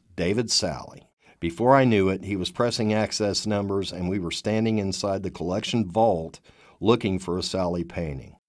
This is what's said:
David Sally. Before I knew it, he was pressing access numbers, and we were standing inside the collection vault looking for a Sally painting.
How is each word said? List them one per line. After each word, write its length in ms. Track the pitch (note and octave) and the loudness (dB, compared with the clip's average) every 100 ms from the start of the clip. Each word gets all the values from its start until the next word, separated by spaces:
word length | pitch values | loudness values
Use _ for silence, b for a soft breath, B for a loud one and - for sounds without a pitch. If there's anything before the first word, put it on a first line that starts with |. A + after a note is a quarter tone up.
| _ - | _ -4
David 360 | F2 G#2+ A2+ | 0 0 0
Sally. 580 | - F2+ C2 - - - _ b b | -2 -2 -6 -12 -18 -20 _ b b
Before 360 | E2+ E2 A#2+ C3+ | -6 0 6 6
I 100 | B2+ | 8
knew 220 | G#2+ F#2+ | 6 4
it, 140 | F#2 | 0
he 120 | F#2+ G2+ | -4 -4
was 160 | F2+ | -4
pressing 420 | - A#2+ - G#2+ | -2 -2 0 0
access 540 | G#2+ G#2 - G#2 F#2 G#2+ | 0 0 0 -2 -2 -2
numbers, 440 | G#2 G2 G2 F2+ | -2 0 -2 -4
and 160 | F2 F2+ | -4 -2
we 120 | G2+ | -2
were 100 | E2+ | -4
standing 480 | - G#2 A2 A2+ A2 | -4 -2 0 2 0
inside 460 | G2 F#2 G2+ G2 | -2 -4 -4 -2
the 80 | F2+ | -4
collection 580 | - D#2+ G2 - A#2+ F#2 | -6 -4 -4 -2 -2 0
vault 500 | G2+ A2+ F2 D#2+ - b b b b | 2 2 2 -4 -12 b b b b
looking 380 | G2 A#2+ G#2 F#2 | 2 4 2 -2
for 220 | F2+ F2+ | -2 -4
a 40 | |
Sally 400 | E2+ F#2+ F2+ F2 | -2 -2 0 -2
painting. 520 | E2+ - D#2+ C2+ A1+ - | -4 -6 -6 -8 -12 -20